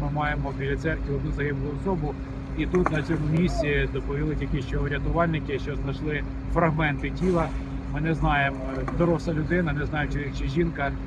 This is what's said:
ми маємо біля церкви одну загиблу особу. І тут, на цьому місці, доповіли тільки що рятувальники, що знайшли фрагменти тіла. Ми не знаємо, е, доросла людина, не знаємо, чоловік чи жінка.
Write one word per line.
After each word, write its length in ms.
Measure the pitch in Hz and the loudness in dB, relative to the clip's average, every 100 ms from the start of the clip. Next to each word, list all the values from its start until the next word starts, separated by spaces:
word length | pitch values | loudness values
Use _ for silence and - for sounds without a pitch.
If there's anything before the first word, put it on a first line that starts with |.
ми 80 | 147 | -2
маємо 420 | 147 147 143 139 131 | 0 0 0 -2 -2
біля 180 | 135 139 | -2 0
церкви 380 | 160 156 135 | 0 -2 0
одну 180 | 139 151 | -2 -2
загиблу 360 | 135 143 135 139 143 | -2 -2 -2 -2 -2
особу. 340 | 190 180 147 135 - - - - | 0 0 -2 -4 -6 -8 -6 -2
І 80 | 156 | 2
тут, 240 | 180 175 | 4 4
на 100 | 156 | 2
цьому 240 | - 160 151 | 0 0 2
місці, 560 | 160 180 - 151 139 135 | 4 4 2 2 2 2
доповіли 440 | 135 135 139 151 143 | 0 -2 -2 0 0
тільки 260 | 135 147 | 0 -2
що 260 | 131 151 143 | 0 0 0
рятувальники, 680 | 143 143 151 170 160 135 135 | 0 0 2 2 2 -2 -4
що 180 | - 120 | -4 -4
знайшли 460 | 135 135 151 147 135 - - | -4 -4 -2 -2 -4 -6 -2
фрагменти 560 | 165 170 156 156 139 139 | 4 4 4 0 0 -4
тіла. 380 | 135 180 175 156 - - - - | -2 2 2 2 -2 -6 -6 -6
Ми 60 | 143 | -2
не 140 | 160 | 0
знаємо, 420 | 156 156 147 139 135 135 135 | 2 4 4 2 0 -4 -4
е, 40 | 131 - | -2 2
доросла 360 | 170 160 170 | 4 4 0
людина, 380 | 151 151 175 170 | -2 0 2 2
не 140 | 143 139 | 0 -2
знаємо, 260 | 151 143 | 0 0
чоловік 220 | 143 139 - | -2 -2 -2
чи 100 | 135 | -2
жінка. 440 | 135 - - 139 131 | 2 0 0 -2 -2